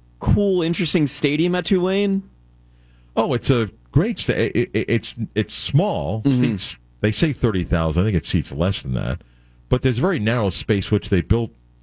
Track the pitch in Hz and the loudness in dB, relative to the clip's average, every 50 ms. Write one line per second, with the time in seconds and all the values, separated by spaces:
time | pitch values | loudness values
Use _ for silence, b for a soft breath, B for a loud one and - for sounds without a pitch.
0 | _ _ _ - - - - 214 202 202 190 180 160 165 175 - 175 - - 175 | _ _ _ -4 0 2 2 4 4 2 2 2 2 0 0 0 0 0 2 2
1 | 151 135 - - - 139 147 151 170 180 180 180 165 - 196 180 175 185 190 202 | 2 0 0 0 0 0 2 2 0 0 0 -2 0 0 0 2 2 2 0 0
2 | 202 202 196 196 190 - - _ _ _ _ _ _ b b b b b b b | 0 0 0 -2 -4 -6 -16 _ _ _ _ _ _ b b b b b b b
3 | b b b 226 226 185 135 117 - - 135 120 110 95 - _ _ _ - 139 | b b b -2 0 0 0 0 0 2 2 2 0 -2 -6 _ _ _ 0 2
4 | 180 240 214 - - - - - 117 - - 113 120 - - 110 - - 117 113 | 2 0 -2 -4 -4 -2 0 0 0 0 0 -2 -2 0 -2 -4 -2 0 0 -2
5 | - - - 117 110 - - 113 104 - - - - - - 156 190 208 143 90 | -2 -4 -10 -8 -8 -4 -2 -2 -4 -4 -4 -12 -6 0 0 0 2 0 -2 -2
6 | 71 76 101 113 107 139 131 123 123 120 107 95 - - - - _ _ _ - | -4 -4 -4 -2 0 0 2 2 2 0 -2 -4 -6 -10 -12 -14 _ _ _ -2
7 | - 107 110 - - 156 135 - - 113 101 92 85 - - 82 82 80 73 85 | -2 0 2 2 0 0 0 0 0 0 0 0 0 0 0 0 2 2 2 2
8 | 95 110 101 82 - - - 85 71 - 69 71 85 98 95 - - 69 64 58 | 2 2 2 0 0 0 0 0 -2 -2 -4 -2 -2 -2 -2 -4 -4 -4 -4 -4
9 | 50 58 71 - b b b b b b b b b b 123 127 - 131 117 110 | -2 -4 -6 -6 b b b b b b b b b b 0 0 2 0 0 0
10 | 147 190 185 127 104 110 120 123 107 95 - - - - 107 98 - - 107 101 | 0 0 0 0 0 0 0 0 0 -2 -2 -4 -2 -2 0 0 0 0 0 0
11 | - - 101 90 80 - 113 117 117 - - _ _ _ _ _ | 0 0 0 0 2 2 2 0 0 -4 -8 _ _ _ _ _